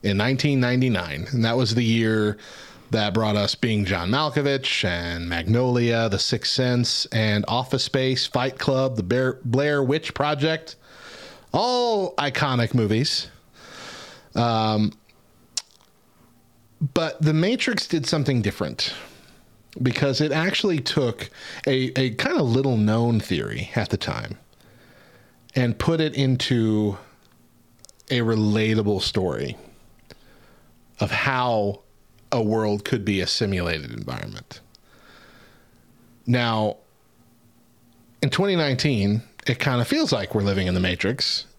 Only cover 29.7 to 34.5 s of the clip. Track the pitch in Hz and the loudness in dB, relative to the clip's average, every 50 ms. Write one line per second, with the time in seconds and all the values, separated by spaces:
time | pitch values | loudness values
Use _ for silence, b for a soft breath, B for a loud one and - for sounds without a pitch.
29.7 | B B B B B B - B B B B B B B B B B B B B | B B B B B B -20 B B B B B B B B B B B B B
30.7 | B B B _ _ - - - - - - 139 131 127 123 123 117 110 104 101 | B B B _ _ -4 -2 -2 0 -2 -2 0 0 0 0 0 2 0 0 0
31.7 | 95 - _ _ _ _ _ _ _ _ - - - 123 110 104 110 110 110 107 | -2 -6 _ _ _ _ _ _ _ _ -6 -2 0 0 2 2 2 2 2 0
32.7 | 104 101 - - - 113 98 104 101 95 90 - - - 117 101 98 90 87 85 | 0 -2 -2 -2 -2 -2 0 0 0 0 0 -2 -2 -2 0 0 0 -2 0 -2
33.7 | 85 76 69 62 55 55 50 - 64 - - 52 50 - - _ | -2 -4 -6 -10 -10 -10 -10 -8 -8 -8 -10 -10 -12 -14 -16 _